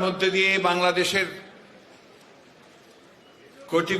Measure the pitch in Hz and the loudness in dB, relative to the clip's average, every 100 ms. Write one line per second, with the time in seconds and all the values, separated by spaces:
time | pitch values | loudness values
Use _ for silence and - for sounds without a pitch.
0 | 185 185 190 190 190 190 180 180 180 175 | -2 0 0 2 2 2 0 2 2 0
1 | 175 196 180 - - - - - - - | 0 -2 -4 -8 -20 -20 -20 -20 -20 -20
2 | - - - - - - - - - - | -20 -20 -20 -20 -20 -20 -20 -20 -20 -20
3 | - - - - - - - 165 175 | -20 -20 -20 -20 -20 -20 -4 -4 -2